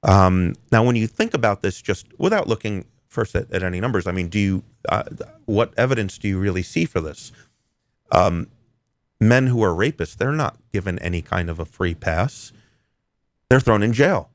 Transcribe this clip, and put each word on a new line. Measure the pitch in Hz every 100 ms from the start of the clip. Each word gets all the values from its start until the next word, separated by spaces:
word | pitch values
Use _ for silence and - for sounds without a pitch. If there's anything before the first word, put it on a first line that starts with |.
Um, | - 95 92 92 87 - _
now, | 113
when | 120
you | 120 110
think | - 226
about | 143 113 101
this, | 98 -
just | - 95 - -
without | 180 214 156
looking | 110 110 98 - _ _
first | - 113
at, | - -
at | 87
any | 92 90
numbers, | 117 101 90
I |
mean, | 92 85
do | 101
you, | 98 95 - _ -
uh, | 95 - - - - -
what | 104 120 -
evidence | 127 127 98 -
do | 101
you | 95
really | 101 90
see | 87 -
for | 170 -
this? | 78 73 - - _ _ _ _ _ _ _
Um, | - 90 85 - _ _ _ _ _ _ _
men | 107 123 131
who | 120
are | 104
rapists, | 85 120 151 78 -
they're | 127
not | 151 113 - _
given | 101 92 87
any | 87 87
kind | - 92 85
of | 82
a |
free | 80 _ 90 82
pass. | - 82 123 - - _ _ _ _ _ _ _ _ _ _
They're | 131
thrown | 127 107
in | 107
jail. | 113 151 190 -